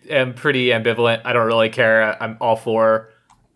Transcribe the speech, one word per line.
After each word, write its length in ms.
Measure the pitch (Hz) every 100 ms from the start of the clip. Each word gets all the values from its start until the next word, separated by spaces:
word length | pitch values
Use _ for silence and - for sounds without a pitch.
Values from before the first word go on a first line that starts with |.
| -
am 240 | 147 127
pretty 320 | 120 151 131 123
ambivalent. 560 | 113 117 113 117 113
I 80 | 123
don't 140 | 120 113
really 240 | 113 110
care. 520 | 120 113 113 107 -
I'm 140 | 113 110
all 160 | 123 113
for, 520 | 120 110 113 110 - _ _ _ _